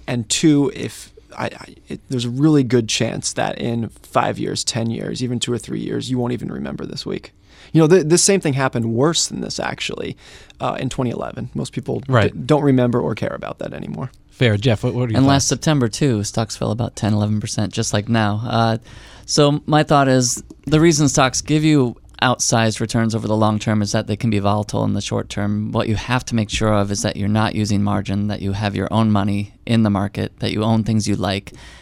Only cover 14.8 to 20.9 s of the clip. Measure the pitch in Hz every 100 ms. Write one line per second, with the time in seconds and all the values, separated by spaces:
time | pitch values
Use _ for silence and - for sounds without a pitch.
14.8 | 127 120 123 117 135 139 - 131 160 147
15.8 | 117 - 147 107 101 - 110 - 113 110
16.8 | - - 110 107 104 107 107 - 98 -
17.8 | 110 107 107 117 104 107 123 117 117 113
18.8 | - - - - - - 143 147 - 151
19.8 | 151 147 135 127 123 - - - - 151
20.8 | 170